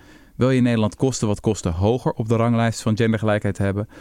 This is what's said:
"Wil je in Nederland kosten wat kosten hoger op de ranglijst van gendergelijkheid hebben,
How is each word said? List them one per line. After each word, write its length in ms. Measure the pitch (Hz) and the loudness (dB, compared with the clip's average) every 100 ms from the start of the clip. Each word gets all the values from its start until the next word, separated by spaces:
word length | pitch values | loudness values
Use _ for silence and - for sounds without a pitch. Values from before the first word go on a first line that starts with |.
| - - - - | -12 -20 -18 -2
"Wil 140 | 127 | 0
je 60 | 131 | 2
in 60 | |
Nederland 340 | 123 113 107 - | 2 2 -2 0
kosten 320 | 135 - 110 | -2 0 -2
wat 120 | 101 | 0
kosten 320 | 113 101 90 | -2 -2 -2
hoger 400 | 85 101 127 160 | 0 0 2 -2
op 160 | - 113 | -4 -2
de 80 | 113 | 0
ranglijst 460 | 117 117 117 - | 2 2 0 -2
van 140 | 113 107 | -2 0
gendergelijkheid 640 | 113 110 107 104 104 - | 2 2 0 0 0 -2
hebben, 300 | 98 98 107 - | -2 -2 -6 -12